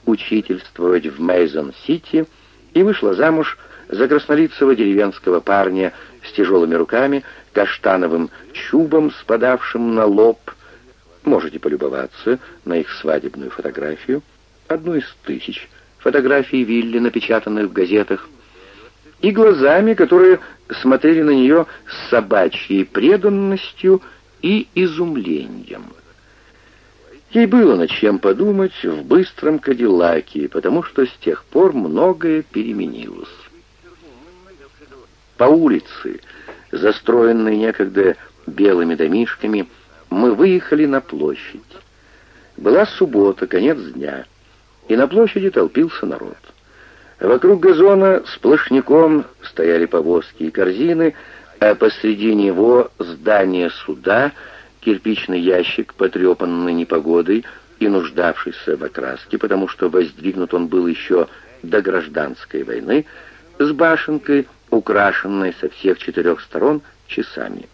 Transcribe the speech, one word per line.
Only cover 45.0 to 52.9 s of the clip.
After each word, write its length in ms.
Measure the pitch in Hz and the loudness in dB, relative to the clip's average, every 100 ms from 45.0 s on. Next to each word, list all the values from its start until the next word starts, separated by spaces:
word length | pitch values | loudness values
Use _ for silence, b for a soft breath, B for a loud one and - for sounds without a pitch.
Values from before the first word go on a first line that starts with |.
| 139 | 2
площади 420 | 190 220 202 190 | 4 2 2 -2
толпился 560 | 135 85 170 165 - | 0 0 0 -2 -4
народ. 320 | 95 71 50 50 - _ b b b b b b | -8 -8 -12 -18 -20 _ b b b b b b
Вокруг 400 | 98 127 180 196 | 0 4 4 4
газона 640 | 180 160 196 196 190 185 | 4 6 6 6 4 2
сплошняком 1000 | - - 117 151 - 135 - 151 160 156 - _ | -2 -2 2 2 2 -2 4 4 6 2 -2 _
стояли 440 | - - 82 85 | -14 -2 0 2
повозки 580 | 82 85 78 87 - - | 0 0 0 0 -2 -10
и 80 | 80 | -6
корзины, 640 | 87 92 95 165 165 160 B B B B B | -2 -2 0 -2 2 0 B B B B B
а 160 | 107 | 0
посреди 600 | 104 110 - 110 104 110 | 2 0 0 -4 0 0
него 560 | 107 101 87 113 123 120 | 2 2 2 4 4 2